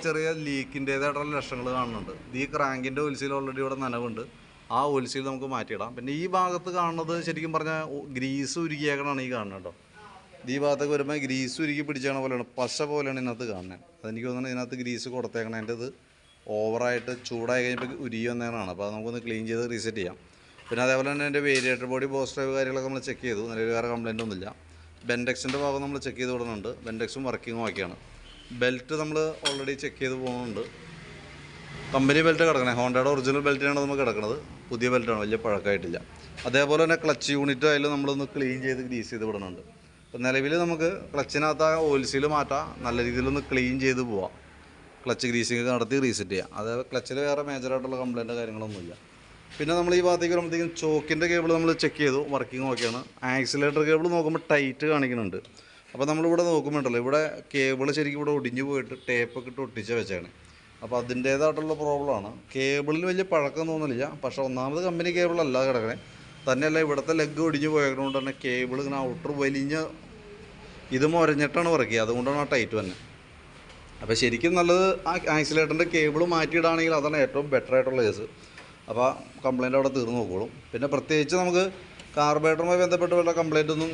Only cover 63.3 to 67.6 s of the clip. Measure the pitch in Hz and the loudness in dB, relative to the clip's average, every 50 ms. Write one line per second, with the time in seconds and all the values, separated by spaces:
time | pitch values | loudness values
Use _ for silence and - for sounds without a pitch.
63.3 | 170 156 143 139 - 156 160 160 160 156 156 143 120 117 135 151 151 147 - 127 | 2 2 2 0 -2 -2 -4 -2 -2 -2 -2 -2 -2 -2 -2 -4 -4 -6 -6 -6
64.3 | 117 139 135 127 127 127 127 135 147 165 180 185 170 170 170 175 170 175 175 170 | -2 -2 -2 -2 -2 -2 -2 -2 -2 -2 -2 -2 -2 0 -2 0 2 2 2 4
65.3 | 170 170 160 139 127 127 131 135 127 120 110 110 120 - - - - - - - | 4 2 2 2 2 2 2 4 2 2 0 0 -4 -6 -10 -16 -20 -20 -20 -20
66.3 | - - - 131 131 127 147 156 156 160 160 147 147 139 139 151 165 160 151 147 | -20 -4 0 2 2 4 4 4 4 4 4 4 2 0 2 2 2 2 2 0
67.3 | 147 147 165 160 151 147 | 2 2 2 2 2 2